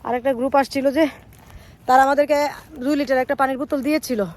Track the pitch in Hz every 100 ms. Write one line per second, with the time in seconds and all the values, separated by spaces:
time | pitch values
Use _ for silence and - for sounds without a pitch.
0 | - 247 254 240 262 277 269 277 269 269
1 | 302 - - - - - - - - 262
2 | 269 285 294 294 294 - - 302 254 294
3 | 262 262 247 277 269 262 294 285 254 302
4 | - 226 185